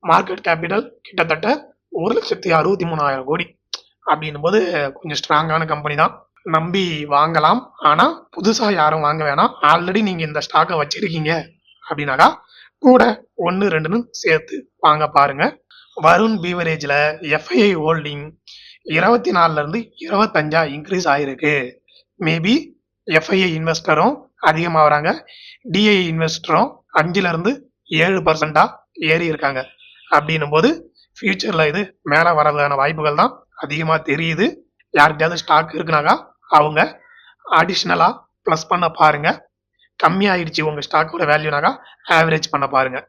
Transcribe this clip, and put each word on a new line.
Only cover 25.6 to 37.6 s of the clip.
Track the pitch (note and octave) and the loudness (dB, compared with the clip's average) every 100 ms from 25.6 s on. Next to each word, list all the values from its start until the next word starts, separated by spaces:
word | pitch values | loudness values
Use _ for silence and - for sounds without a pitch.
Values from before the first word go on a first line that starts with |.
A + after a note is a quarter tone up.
| B3+ | -6
டி | F3 G#3+ | 0 2
ஐ | G3+ F3 | 2 0
இன்வெஸ்டரும் | D#3+ D#3+ D#3+ - D#3+ C4+ - _ - | -2 -4 -4 -2 0 0 -4 _ -2
அஞ்சுல | E3 F3+ F#3 | 0 0 0
இருந்து | E3 F3+ C#4 _ _ _ D3+ | 0 -2 -4 _ _ _ 0
ஏழு | F3 F#3+ D#3+ | 2 2 0
பர்சன்டா | D#3 D#3 D3+ G3 - _ - D#3 | 0 0 2 2 0 _ -6 0
ஏறி | D#3+ E3+ | 0 0
இருக்காங்க. | D3+ C#3+ C3 C3 _ - - - - | -2 -4 -4 -8 _ -20 -20 0 0
அப்படின்னும் | D3+ D#3+ D3 D3+ | 0 -4 0 2
போது | A3+ E4 - _ _ - | 2 0 -8 _ _ -6
ஃபியூச்சர்ல | - D4 - E3+ D#3 | -4 -4 -4 0 0
இது | E3 F#3+ _ - | 0 -8 _ 0
மேல | D3 E3+ D#3+ | 2 4 2
வர்றதுக்கான | D3 D3 C#3+ C#3 | 2 2 0 0
வாய்ப்புகள் | C#3 D#3+ D3+ D3 | -2 0 -2 2
தான் | A#3 - _ - | 0 -2 _ -16
அதிகமா | C#3+ D3+ D#3+ D#3+ D#3+ | -10 -6 -2 -2 0
தெரியுது. | D3 E3 D#3+ B3 - _ _ _ D#3 | -4 -2 -2 -2 -4 _ _ _ 4
யார்கிட்டயாவது | D3+ D3+ D#3+ E3+ | 4 4 -2 -2
ஸ்டாக் | - D#3 D#3+ D#3 | 2 2 2 -6
இருக்குனாக்கா | D#3+ D3+ D3+ C4 - _ _ D#3 | -2 0 2 0 -2 _ _ 4
அவங்க | D3+ D3+ F3 - _ _ _ _ - E3 | 4 2 -2 -2 _ _ _ _ 0 2